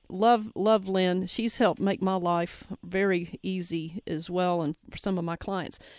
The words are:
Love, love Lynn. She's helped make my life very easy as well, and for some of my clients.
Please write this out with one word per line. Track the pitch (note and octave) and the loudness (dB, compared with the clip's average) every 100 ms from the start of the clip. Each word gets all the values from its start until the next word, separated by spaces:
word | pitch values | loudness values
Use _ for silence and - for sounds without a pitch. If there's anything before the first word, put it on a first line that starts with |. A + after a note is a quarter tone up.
| _ | _
Love, | F#3 A3+ A#3 G#3+ - | 2 4 4 2 -2
love | G#3 A3 F#3+ | 4 4 4
Lynn. | F#3+ F#3 F#3 F#3 | 2 4 2 -2
She's | - A3+ - | -2 -2 2
helped | G#3+ - | 2 4
make | F#3+ - | 0 0
my | F#3+ F#3+ | 0 0
life | F3 E3+ F3 - - F#3+ | 2 0 0 -6 -14 -14
very | F3 F#3+ G3 F3+ F3 - | -6 0 2 0 -2 -6
easy | F3+ F#3 F3 E3 D#3+ F3 - | -4 -4 -4 -4 -6 -8 -6
as | D#3+ E3+ | -6 -2
well, | F3+ F3+ F3 | 0 2 2
and | D3+ E3 - | 0 -4 -12
for | - | -6
some | G3+ F3+ | -2 -2
of | E3+ | -2
my | E3 | -6
clients. | - G3 D3+ - - | -4 -4 -4 -10 -12